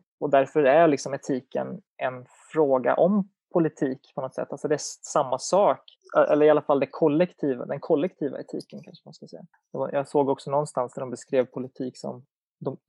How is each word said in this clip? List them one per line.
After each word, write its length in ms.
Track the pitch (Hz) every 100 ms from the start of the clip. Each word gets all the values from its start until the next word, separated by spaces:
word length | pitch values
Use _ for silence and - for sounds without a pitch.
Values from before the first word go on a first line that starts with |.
| - _
Och 100 | 147
därför 340 | 139 139 156
är 240 | 135 151 170
liksom 260 | 139 139
etiken 680 | 135 - 131 - 135 131 - - -
en 280 | 135 127 127 _ _
fråga 420 | 160 143 131 127 -
om 340 | 170 208 190 _ _
politik 580 | 180 156 - 139 135 _ -
på 60 |
något 140 | 131 -
sätt. 160 | 120
Alltså 160 | 143 147
det 60 |
är 20 | 147
s-, 280 | - - -
samma 340 | 160 135 127
sak, 420 | - 185 190 131 - _ _ -
e-, 140 | 143
eller 140 | 147 151
i 40 |
alla 120 | 151
fall 180 | - 143
det 80 | 135
kollektiva, 800 | - 160 147 180 - 147 123 135
den 140 | 139
kollektiva 600 | - 156 180 - 147 -
etiken 440 | - 156 - -
kanske 180 | - - -
man 80 |
ska 140 | 160 -
säga. 140 | 165 170 _ _
Det 60 | 139
var, 120 | 135
jag 140 | 139 139
såg 220 | 147 139
också 220 | 139 -
någonstans 420 | 139 151 - 123
där 60 | -
de 100 | 131
beskrev 360 | 120 - 135 123
politik 520 | 139 127 - 127 -
som 280 | 139 123 131 _ _ _
de, 180 | 139 131